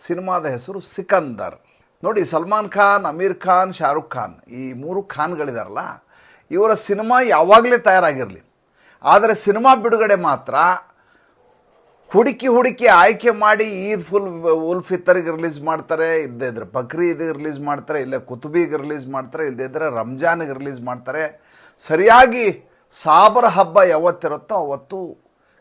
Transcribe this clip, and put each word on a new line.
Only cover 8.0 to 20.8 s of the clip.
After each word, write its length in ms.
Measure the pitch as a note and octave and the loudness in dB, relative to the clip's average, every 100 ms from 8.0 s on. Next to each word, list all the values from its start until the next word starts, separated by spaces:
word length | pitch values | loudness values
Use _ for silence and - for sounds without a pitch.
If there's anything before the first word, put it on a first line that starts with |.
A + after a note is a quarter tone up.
| E3+ C3+ A2+ F2+ _ _ _ _ _ _ | 2 -2 -8 -12 _ _ _ _ _ _
ಆದರೆ 300 | C#3 F#3+ A3 | 4 6 6
ಸಿನಿಮಾ 420 | G#3+ G3+ G3+ A#3 C4 | 0 -2 2 4 4
ಬಿಡುಗಡೆ 400 | A3+ A3 G#3+ G3 | 2 0 2 2
ಮಾತ್ರ 380 | E3+ C3 - C3 E3+ E3 - _ _ _ _ _ _ _ _ _ _ _ _ | 0 -4 -2 0 0 0 -6 _ _ _ _ _ _ _ _ _ _ _ _
ಹುಡುಕಿ 340 | F#3 B3 A3 C4 | 2 2 0 0
ಹುಡುಕಿ 380 | A#3+ B3 - A3+ | 2 2 2 6
ಆಯ್ಕೆ 460 | F3+ F#3 G#3+ A#3 | 6 6 4 -2
ಮಾಡಿ 320 | G#3 G#3+ G#3+ | 2 2 2
ಈದ್ 400 | A3 F#3+ G3 G#3+ | 0 -4 -6 -6
ಫುಲ್ 400 | D#3+ G3 G3 E3+ | -4 -4 -4 -4
ಉಲ್ 380 | E3 D#3+ D#3+ F3+ | -2 0 -2 -6
ಫಿತರ್‌ಗೆ 540 | F3 F#3 F3+ F3+ E3 D#3+ | -4 -2 2 2 0 -4
ರಿಲೀಸ್ 260 | E3 D3 | -6 -6
ಮಾಡ್ತಾರೆ, 600 | D3+ D#3+ - D#3+ D#3+ E3 | -6 -6 -4 -2 0 -2
ಇಲ್ಲದೇ 260 | C#3+ A#2+ C3 | -4 -6 -8
ಇದ್ರೆ 180 | A2+ F#2+ | -8 -8
ಬಕ್ರೀದ್‌ಗೆ 680 | B2+ B2 D#3 F3 D#3 E3 | -8 -8 -4 -2 -2 -6
ರಿಲೀಸ್ 280 | D3 D3+ C#3+ | -6 -10 -8
ಮಾಡ್ತಾರೆ, 420 | D3 C#3+ C3 D3+ | -6 -6 -6 -6
ಇಲ್ಲ 160 | C3 C3 | -4 -8
ಕುತುಬಿಗೆ 600 | C3 B2 D3+ E3 E3+ D3 | -10 -14 -4 -2 -2 -4
ರಿಲೀಸ್ 300 | C#3+ D3+ B2+ | -6 -10 -8
ಮಾಡ್ತಾರೆ, 400 | C3+ C3 D#3 D#3 | -10 -10 -8 -8
ಇಲ್ಲದೇ 160 | B2 | -6
ಇದ್ರೆ 320 | C3 D3+ D#3+ A#2+ | -8 -6 -6 -4
ರಂಜಾನ್‌ಗೆ 580 | A2+ C3 E3 E3+ D#3 | -6 -4 -2 -2 -4
ರಿಲೀಸ್ 280 | C3+ C#3 C3 | -8 -10 -10